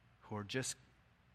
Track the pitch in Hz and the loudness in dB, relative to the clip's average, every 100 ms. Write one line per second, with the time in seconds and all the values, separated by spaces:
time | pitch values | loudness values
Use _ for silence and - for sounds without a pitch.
0 | - - - 107 101 131 - - - - | -20 -14 -4 -2 0 2 2 -2 -10 -20
1 | - - - | -20 -20 -20